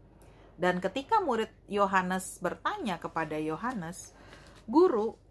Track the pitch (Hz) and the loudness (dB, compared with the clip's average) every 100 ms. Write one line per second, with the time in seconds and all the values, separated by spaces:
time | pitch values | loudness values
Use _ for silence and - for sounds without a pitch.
0 | - - - - - - 175 180 180 262 | -20 -20 -20 -20 -20 -2 0 0 -2 -4
1 | 277 440 359 226 220 - - 202 196 190 | 0 0 2 0 -2 -8 -4 2 2 2
2 | 180 185 185 - 175 170 311 415 269 170 | 2 -2 -4 -4 -4 -4 -4 -4 -4 -4
3 | 165 165 160 156 156 156 226 247 165 175 | -4 -4 -4 -4 -4 -4 -6 -6 -8 -10
4 | - - - - - - - 262 359 240 | -14 -20 -20 -20 -20 -18 0 6 6 6
5 | 220 - - | 0 -4 -16